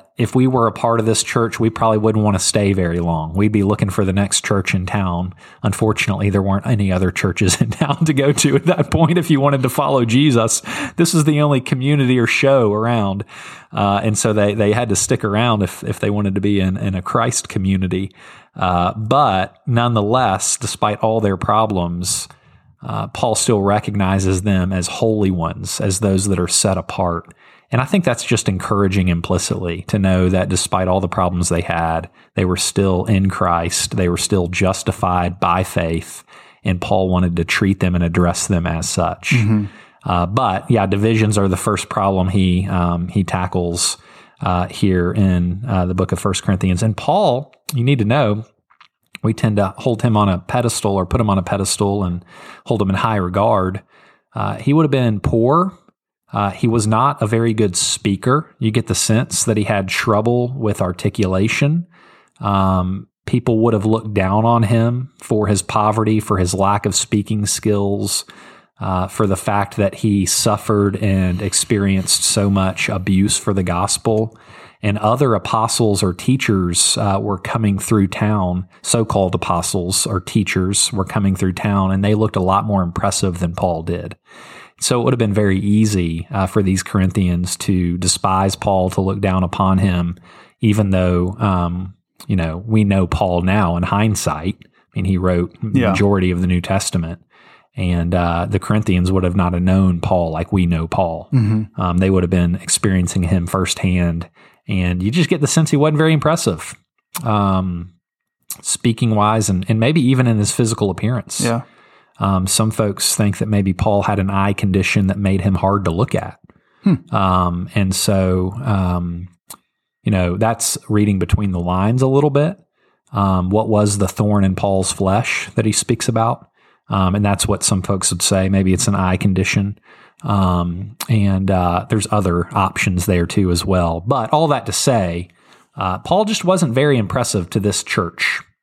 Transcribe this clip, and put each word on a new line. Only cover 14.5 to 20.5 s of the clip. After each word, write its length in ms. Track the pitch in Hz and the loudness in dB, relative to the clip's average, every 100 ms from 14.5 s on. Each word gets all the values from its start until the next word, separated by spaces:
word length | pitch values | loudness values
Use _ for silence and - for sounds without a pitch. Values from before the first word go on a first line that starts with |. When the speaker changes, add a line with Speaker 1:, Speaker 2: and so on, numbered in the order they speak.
| 107 | 2
Speaker 1:
they 160 | 104 | 2
had 180 | 110 117 | 2 0
to 60 | 98 | -2
stick 280 | - 131 | 0 -2
around 380 | 107 104 120 107 | 0 0 2 2
if, 200 | 92 - | -2 -4
if 160 | 113 - | -8 -4
they 100 | 104 | -2
wanted 260 | 101 101 95 | -2 -2 0
to 60 | |
be 180 | 101 101 | 0 0
in, 160 | 95 95 | 0 -2
in 180 | 107 92 | -4 -4
a 60 | |
Christ 460 | - 120 120 - - | -2 -2 0 -2 -6
community. 640 | - 95 95 92 90 98 - - - _ - | -4 0 0 0 -4 -6 -12 -20 -20 _ -4
Uh, 380 | 92 87 87 110 | 0 0 0 -2
but 600 | 107 139 135 95 95 - - | 0 2 2 2 -2 -6 -2
nonetheless, 880 | 117 120 117 104 127 117 95 - | 0 2 0 2 2 2 0 -2